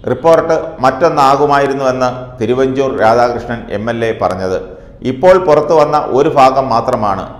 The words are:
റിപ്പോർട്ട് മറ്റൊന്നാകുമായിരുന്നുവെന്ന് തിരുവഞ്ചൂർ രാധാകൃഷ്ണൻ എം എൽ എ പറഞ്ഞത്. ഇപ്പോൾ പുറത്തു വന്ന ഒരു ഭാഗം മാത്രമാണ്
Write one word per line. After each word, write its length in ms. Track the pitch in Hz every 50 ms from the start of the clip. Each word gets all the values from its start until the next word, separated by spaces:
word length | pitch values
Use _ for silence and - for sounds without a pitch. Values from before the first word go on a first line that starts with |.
| - -
റിപ്പോർട്ട് 460 | 170 - - 165 220 208 - - - - - - - - 120
മറ്റൊന്നാകുമായിരുന്നുവെന്ന് 1300 | 135 135 131 175 160 151 147 135 135 139 143 147 147 143 139 139 135 135 135 135 131 127 127 127 127 123 - - - - -
തിരുവഞ്ചൂർ 500 | 113 107 123 127 135 131 127 131 135 131 120 95 107
രാധാകൃഷ്ണൻ 540 | 110 117 120 123 123 117 113 - - 117 113 - - - 101
എം 60 | 107 117 117
എൽ 60 | 117 113 113
എ 20 | 107 104
പറഞ്ഞത്. 380 | 101 90 92 92 95 92 90 87 - - - - - - - - - 127
ഇപ്പോൾ 240 | 131 131 180 185 185 185 180
പുറത്തു 300 | 156 147 151 147 - 165
വന്ന 200 | 156 147 147 151 151 143 - -
ഒരു 120 | 131 151 160 - 143
ഭാഗം 260 | 131 131 131 135 131 127 113
മാത്രമാണ് 500 | 117 117 - 123 117 107 101 95 95 87 - -